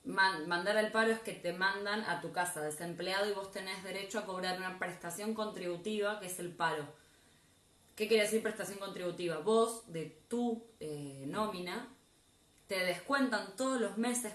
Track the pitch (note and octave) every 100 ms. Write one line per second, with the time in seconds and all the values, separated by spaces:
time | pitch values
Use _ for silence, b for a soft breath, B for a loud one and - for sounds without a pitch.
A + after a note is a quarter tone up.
0 | F3 F#3+ F#3+ D#3+ D#3+ F3 G3 G#3+ G#3+ A3
1 | A3+ A3+ G3+ F3 F3 F3+ F#3+ G3+ G3+ G#3+
2 | G#3 E3 E3 F3+ F3 D3+ D3+ D3+ F3 E3+
3 | F#3 G3 G#3 G3 F#3+ G3+ F#3+ F#3+ F#3 F#3
4 | - A3 F#3 F#3 F#3 F3+ F#3 F3+ F3+ F3
5 | F3 - G#3+ A3 G#3 F3+ F3 E3+ G#3+ G#3+
6 | G3+ G#3 F3+ - F3 E3+ E3 D#3 C#3+ -
7 | b b b b b b _ _ _ -
8 | G#3+ A3 G3+ A3 G#3 G#3 F#3 G3 G3 F3+
9 | F3+ E3+ E3+ D#3 F3 A3+ A3+ - - E3
10 | D#3 - - A#3+ A#3+ A3+ - - D#3 D3
11 | C#3+ C3+ C3+ F#3 G#3+ F#3 F3+ G#3 B3 -
12 | _ _ _ _ _ _ - F#3+ F#3 E3+
13 | - C#4 B3+ G#3 F#3+ - C4 C4 G3+ G3
14 | A#3+ A#3+ G#3+